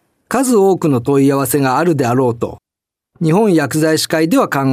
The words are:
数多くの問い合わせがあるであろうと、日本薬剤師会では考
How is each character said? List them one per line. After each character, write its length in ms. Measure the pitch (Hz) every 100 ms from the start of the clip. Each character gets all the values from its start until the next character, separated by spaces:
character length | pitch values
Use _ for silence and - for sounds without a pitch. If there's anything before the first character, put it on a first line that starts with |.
| _ _ -
数 300 | 226 262 233
多 200 | 196 185
く 120 | 165
の 100 | 131
問 260 | 117 139 139
い 60 |
合 60 | 139
わ 80 | 135
せ 160 | 147
が 160 | 135 127
あ 60 |
る 120 | 180 147
で 100 | 123
あ 80 |
ろ 160 | 127 127
う 60 | 117
と、 220 | 110 117 _ _ _ _ _ -
日 100 | 160
本 220 | 175 220
薬 240 | 165 139 156
剤 200 | 156 156
師 120 | -
会 180 | 160 160
で 100 | 269
は 120 | 208
考 100 | 143 135